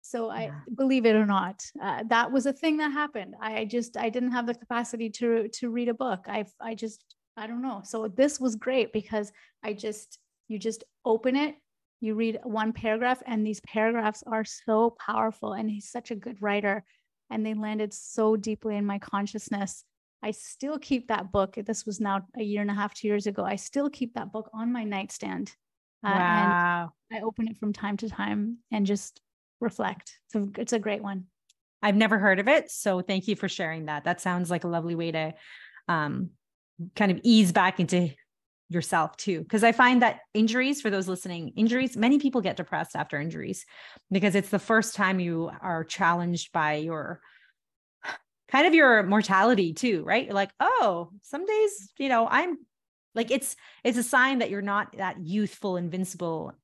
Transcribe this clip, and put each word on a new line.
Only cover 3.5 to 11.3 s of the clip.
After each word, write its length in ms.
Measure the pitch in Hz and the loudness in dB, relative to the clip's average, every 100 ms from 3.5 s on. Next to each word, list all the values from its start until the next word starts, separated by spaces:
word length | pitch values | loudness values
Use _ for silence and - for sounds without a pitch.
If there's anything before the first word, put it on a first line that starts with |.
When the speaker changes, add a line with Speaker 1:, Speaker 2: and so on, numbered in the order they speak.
| 220 214 | -4 -2
Speaker 1:
just, 320 | 240 233 - | -4 -4 -4
I 120 | 226 | -4
didn't 240 | 240 247 | -2 -2
have 120 | 240 240 | -2 -2
the 80 | |
capacity 560 | 240 - 233 233 226 226 | -6 -6 -6 -4 -6 -8
to, 360 | - 240 226 220 | -2 0 2 0
to 220 | - 247 | -6 -4
read 180 | 233 240 | -2 -2
a 60 | 233 | -2
book. 300 | 262 185 190 | -2 -4 -4
I, 180 | 208 208 _ | -6 -6 _
I 140 | 226 226 | -10 -8
just, 280 | 226 - _ _ _ - | -10 -12 _ _ _ -14
I 120 | 220 | -10
don't 160 | 240 | -8
know. 180 | 262 202 | -6 -8
So 240 | 202 220 220 | -8 -8 -6
this 320 | 185 285 285 | 2 2 4
was 160 | 254 214 | -4 -2
great 380 | - 254 220 | -2 0 0
because 380 | 214 208 220 208 _ _ _ | -4 -4 -4 -4 _ _ _
I 100 | 220 | -10
just, 460 | 208 220 214 - - _ _ _ | -6 -8 -10 -16 -20 _ _ _
you 120 | 214 | -6
just 240 | 226 214 - _ 247 | -4 -6 -14 _ 0
open 300 | 226 254 | 2 2